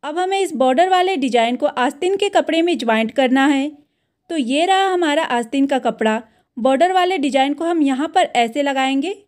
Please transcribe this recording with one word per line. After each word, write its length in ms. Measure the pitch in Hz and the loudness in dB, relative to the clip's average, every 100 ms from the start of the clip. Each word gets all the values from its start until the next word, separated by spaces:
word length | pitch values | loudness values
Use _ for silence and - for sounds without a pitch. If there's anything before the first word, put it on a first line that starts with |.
अब 140 | 285 311 | -6 -4
हमें 200 | 359 392 | -2 -2
इस 140 | 370 294 | -2 0
बॉर्डर 340 | 254 262 370 | 2 4 4
वाले 260 | 370 370 370 | 4 2 0
डिजाइन 380 | 262 233 226 247 | 0 2 0 0
को 100 | 294 | -2
आस्तीन 520 | - 247 - 359 392 | 0 -2 -2 -2 0
के 120 | 403 | 0
कपड़े 300 | 381 320 320 | 0 0 0
में 160 | 339 285 | 0 0
ज्वाइंट 340 | 233 220 226 | 0 0 0
करना 320 | - 262 262 277 | 0 2 4 2
है। 220 | 277 285 302 _ _ _ _ _ | 2 -2 -8 _ _ _ _ _
तो 80 | 330 | -6
ये 280 | 226 277 349 | -2 0 2
रहा 220 | 381 392 | 2 2
हमारा 360 | 359 330 294 330 | 0 0 0 0
आस्तीन 340 | 240 233 277 277 | -4 -2 -2 0
का 120 | 269 | 0
कपड़ा। 400 | 247 226 220 220 226 _ _ - | -2 -2 -2 -2 -6 _ _ -4
बॉर्डर 340 | 240 269 349 | 0 2 2
वाले 260 | 370 359 381 | 2 0 0
डिजाइन 340 | 277 269 269 | 0 0 0
को 120 | 285 330 | -2 -2
हम 160 | 339 | 0
यहाँ 240 | 277 262 320 | 0 0 -2
पर 220 | 370 339 247 | 0 0 0
ऐसे 260 | 233 262 | -2 0
लगाएंगे। 540 | 285 269 262 269 311 403 | -2 -2 -2 -2 -4 -8